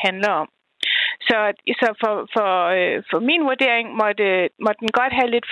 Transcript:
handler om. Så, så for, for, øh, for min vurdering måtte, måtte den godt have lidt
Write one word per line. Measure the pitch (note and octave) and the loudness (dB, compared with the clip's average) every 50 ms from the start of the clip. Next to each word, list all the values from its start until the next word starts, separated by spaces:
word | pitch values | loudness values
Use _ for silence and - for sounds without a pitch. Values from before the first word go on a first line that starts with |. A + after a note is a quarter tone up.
| - | -2
handler | F#3+ F#3 F#3+ G3+ G#3 F#3 D#3 | -2 -2 0 0 0 0 -2
om. | D3+ - _ _ _ _ _ _ - - - - - - - - - | -4 -6 _ _ _ _ _ _ -4 -2 -2 0 -2 -4 -6 -4 -2
Så, | - A#3 G#3+ G#3+ G3+ G3 - _ - A#3+ - | 0 0 2 0 0 -2 -4 _ -6 -2 0
så | B3+ A3+ G#3 - | 0 0 0 0
for, | A#3 G#3+ G#3 F3+ - - - | -2 -2 -2 -4 -6 -4 -2
for, | A3+ G#3 F#3+ F#3 F#3 F3 E3+ F#3 | 0 0 2 2 2 2 2 2
øh, | F#3 C4+ - - - - - | 2 2 0 0 -2 -4 -4
for | F3 E3 | -2 0
min | A#3 C4+ E4 E4+ D4+ C4+ | 2 2 2 2 2 0
vurdering | C4 B3+ C4+ B3 A#3 A#3 A3+ A3 - A3 | 0 2 2 2 2 0 -2 -2 -2 0
måtte, | G#3+ G#3 G#3 G#3+ G#3 G3 F#3 F#3 F3 - - - G3+ | 0 0 0 0 2 2 2 2 0 -2 -2 -2 -2
måtte | G#3+ G#3 - | -2 -2 -2
den | A3+ A3 - A#3+ | -2 -2 0 0
godt | B3+ C4+ B3 | 0 0 0
have | C4 B3+ A#3+ | 0 0 2
lidt | A#3 A#3+ - - | 0 -2 -2 -2